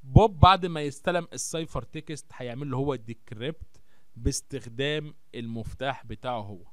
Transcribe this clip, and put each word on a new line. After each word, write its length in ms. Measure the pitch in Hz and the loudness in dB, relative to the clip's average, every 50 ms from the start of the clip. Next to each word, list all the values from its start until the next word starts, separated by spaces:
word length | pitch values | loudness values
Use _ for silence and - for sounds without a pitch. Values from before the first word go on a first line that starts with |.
بوب 380 | - 135 131 175 208 226 190 151 | -10 8 10 10 10 10 8 10
بعد 260 | 160 180 190 185 175 | 10 10 10 8 4
ما 160 | 180 165 151 | -2 -4 -2
يستلم 460 | 147 143 135 - - 185 175 175 170 - | -4 -4 -6 -2 -2 0 0 0 -2 -4
السايفر 500 | - - - - - 160 165 156 - 135 | -10 -8 -8 -4 -4 -4 -4 -4 -4 -6
تكست 440 | 120 - - 156 147 - 156 139 - - | -6 -6 -10 -12 -8 -8 -10 -10 -10 -16
هيعمل 380 | - - 131 123 117 131 147 143 | -14 -12 -10 -8 -8 -6 -6 -4
له 60 | 123 | -2
هو 180 | 127 139 143 135 | 0 0 0 0
ديكريبت 840 | 123 110 110 117 - - - 123 104 120 143 165 - - - - - - - - - - - - | -2 -4 -10 -10 -12 -12 -14 -10 -6 -6 -6 -6 -6 -12 -14 -14 -16 -16 -16 -16 -16 -16 -16 -14
باستخدام 960 | 117 117 139 135 - - - 139 127 110 123 117 113 139 143 151 156 151 127 107 - - - - | -2 -2 0 0 0 -6 -6 -10 -8 -8 -8 -4 -2 -2 -2 -2 -4 -4 -8 -14 -16 -18 -14 -10
المفتاح 720 | 117 117 113 113 113 110 - - - 127 139 127 - - | -8 -8 -6 -6 -6 -6 -8 -8 -6 -4 -4 -4 -6 -8
بتاعه 340 | 110 110 - - 131 123 113 | -12 -12 -8 -6 -4 -4 -4
هو. 260 | 101 101 104 87 92 - | -6 -8 -12 -12 -14 -16